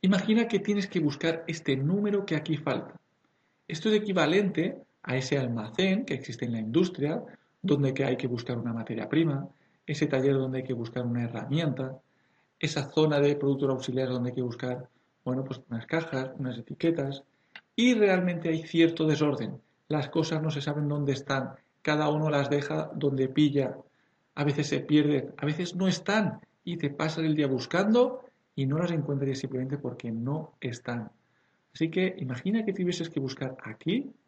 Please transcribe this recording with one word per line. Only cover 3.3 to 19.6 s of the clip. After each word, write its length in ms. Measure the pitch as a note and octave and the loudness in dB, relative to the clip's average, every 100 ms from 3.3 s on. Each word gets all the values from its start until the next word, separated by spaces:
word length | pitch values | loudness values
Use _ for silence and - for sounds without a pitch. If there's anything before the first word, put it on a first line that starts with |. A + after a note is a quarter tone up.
| _ _ _ _ | _ _ _ _
Esto 220 | D#3 A3 | -4 2
es 60 | G#3+ | 2
equivalente 840 | G#3 F#3 D3+ F#3 G3 D#3 F3+ - - _ | 4 2 4 4 2 0 -2 -2 -16 _
a 140 | - B2+ | -4 -2
ese 200 | C3+ C#3+ | 0 0
almacén 680 | B2 A#2 G#2+ - F#3+ F#3+ C4+ | 0 -4 -6 0 2 2 0
que 80 | |
existe 320 | C3+ - - A#2 | -6 -6 -6 -4
en 80 | |
la 60 | A2+ | -4
industria, 640 | A2 C3 F3+ - C#3+ D#3+ - - _ _ | 0 2 2 0 -2 -2 -6 -18 _ _
donde 320 | G3 C#3+ C#3 | 0 2 2
que 120 | C3+ C3+ | 2 0
hay 100 | B2+ | 0
que 120 | C3 | -2
buscar 300 | A#2+ - A#2+ | -4 -4 -4
una 140 | A#2+ | -4
materia 380 | A#2 A2+ A2+ G#2+ | -6 -6 -6 0
prima, 400 | D3 E3 C3+ D#3+ _ _ _ - | 2 2 0 -4 _ _ _ -8
ese 220 | D3+ D3 | -2 0
taller 280 | C3 C3+ C3+ | 2 2 2
donde 240 | C3 C3 | 0 -4
hay 40 | |
que 100 | C3 | -4
buscar 320 | A#2+ A#2 - A#2+ | -6 -6 -4 -2
una 180 | A#2+ | -2
herramienta, 760 | A#2 A2+ - D3 E3 B2 C3 C3+ _ _ _ _ _ _ | -2 -6 -2 0 0 -2 -6 -8 _ _ _ _ _ _
esa 300 | D#3 D3+ C#3 | -4 -2 -2
zona 280 | - D#3 D3 | 2 4 4
de 160 | C#3+ C#3+ | 4 4
productos 340 | C#3 C#3 C#3 | 2 2 2
auxiliares 440 | C3 - B2+ C3 | 0 -2 -2 0
donde 160 | B2+ A#2+ | 0 -2
hay 60 | B2 | -2
que 60 | |
buscar, 460 | B2 A#2 B2+ B2 B2+ _ _ _ - | -4 -4 -6 -6 -10 _ _ _ -4
bueno, 180 | C3 | -4
pues 180 | C3+ - - | -4 -8 -8
unas 160 | A#2 - | -8 -2
cajas, 460 | D#3+ E3 C3+ C3 - | -4 -2 -4 -6 -6
unas 200 | C3 A2+ | -6 -6
etiquetas, 680 | - - E3 E3 C#3 C#3 - _ _ - _ - | -10 -2 0 0 -2 -6 -12 _ _ -20 _ 2
y 180 | A#3+ A#3 | 4 6
realmente 540 | G#3 F#3 F3+ E3 E3 | 6 4 2 0 -2
hay 140 | D#3+ | -2
cierto 420 | - E3+ E3 - D#3 | 0 4 4 6 2
desorden. 540 | D3 D3+ C3+ A2 - | 4 2 0 -4 -8